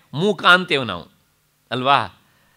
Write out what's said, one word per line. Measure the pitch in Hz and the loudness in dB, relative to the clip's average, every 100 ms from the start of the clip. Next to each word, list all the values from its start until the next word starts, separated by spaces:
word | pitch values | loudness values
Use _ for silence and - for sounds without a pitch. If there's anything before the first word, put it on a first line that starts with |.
| _ | _
ಮೂಕ | 131 202 175 | -4 -4 0
ಅಂತೇವೆ | 196 180 180 147 | 4 2 2 -2
ನಾವು | 117 87 - _ _ _ _ _ _ | -4 -8 -14 _ _ _ _ _ _
ಅಲ್ವಾ? | 123 127 139 104 - _ _ _ | -4 2 2 0 -10 _ _ _